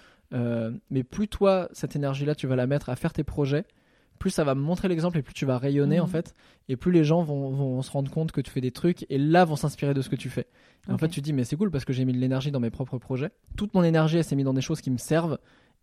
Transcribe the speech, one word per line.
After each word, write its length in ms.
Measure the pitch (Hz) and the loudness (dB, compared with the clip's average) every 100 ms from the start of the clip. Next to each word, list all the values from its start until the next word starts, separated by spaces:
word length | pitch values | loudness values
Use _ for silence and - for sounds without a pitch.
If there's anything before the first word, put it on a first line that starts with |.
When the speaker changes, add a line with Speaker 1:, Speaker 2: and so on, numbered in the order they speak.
| - _ - | -20 _ -8
Speaker 1:
Euh, 380 | 127 120 117 113 120 - | -4 -2 -2 -4 -8 -6
mais 140 | 135 | -4
plus 240 | 123 - 208 | -4 -4 -6
toi, 420 | - 196 190 175 | 2 2 2 0
cette 240 | - 139 156 | -8 -6 -4
énergie-là, 400 | 139 135 143 151 | -4 -2 -2 -2
tu 120 | 131 | 0
vas 80 | 127 | 0
la 120 | 123 | 2
mettre 220 | 143 - | 0 -2
à 60 | 127 | -4
faire 160 | 165 | -4
tes 100 | - | -4
projets, 420 | 143 - 139 143 - _ _ _ _ - | -6 -2 0 0 -4 _ _ _ _ -6
plus 100 | 190 | -4
ça 120 | 180 | 0
va 120 | 147 135 | 0 2
me 60 | |
montrer 260 | 147 180 190 | 0 0 0
l'exemple 280 | 165 175 165 | 0 0 -2
et 40 | |
plus 120 | 131 | -4
tu 120 | - 139 | -4 -2
vas 120 | 127 | 0
rayonner 400 | 139 143 143 160 | 2 2 4 2
Speaker 2:
Mhm. 60 | |
Speaker 1:
en 40 | 180 | 2
fait, 260 | 160 - - _ _ - | -2 -6 -12 _ _ -8
et 80 | 131 | -2
plus 160 | 180 | 4
les 140 | 175 151 | 4 6
gens 160 | 165 | 4
vont, 280 | 156 143 135 | 2 -2 -2
vont 300 | 135 135 127 | -2 -2 -2
se 100 | 135 | -4
rendre 200 | 143 139 | -4 -2
compte 220 | 160 160 | -2 -2
que 80 | - | -2
tu 100 | 127 | -4
fais 100 | 139 | -2
des 100 | 127 | -4
trucs 340 | - 170 180 - | 0 0 0 -2
et 80 | 139 | 0
là 280 | 147 170 175 | 4 6 6
vont 100 | 147 | 2
s'inspirer 380 | 151 - 143 | -2 -2 -2
de 80 | 139 | 0
ce 80 | 127 | -2
que 60 | 135 | -4
tu 120 | 131 | -4
fais. 180 | 123 - _ _ _ - | -8 -8 _ _ _ -4
Et 40 | |
en 40 | 190 | -2
Speaker 2:
Ok. 60 | |
Speaker 1:
fait, 60 | - | 0
tu 120 | 156 | -2
dis, 100 | 143 | -2
mais 140 | 143 120 | -2 0
c'est 100 | 151 | 0
cool 160 | 208 | 0
parce 140 | 143 - | -2 -2
que 80 | |
j'ai 100 | 127 | 0
mis 100 | 127 | 0
de 40 | 127 | 2
l'énergie 340 | 127 131 139 | 0 0 0
dans 80 | 139 | -2
mes 100 | 117 | -2
propres 280 | - 131 127 | -4 -8 -8
projets. 340 | - 127 160 _ - - | -6 -4 -4 _ -12 -6
Toute 180 | 208 | 0
mon 100 | 190 | 4
énergie, 340 | 170 160 156 170 | 6 6 4 2
elle 60 | 156 | 2
s'est 100 | 139 | 0
mise 100 | 135 | 2
dans 80 | |
des 80 | 131 | 0
choses 200 | 135 156 | -2 -4
qui 100 | - | -2
me 60 | 123 | -4
servent. 400 | - 156 165 139 _ _ _ _ | 0 0 0 -4 _ _ _ _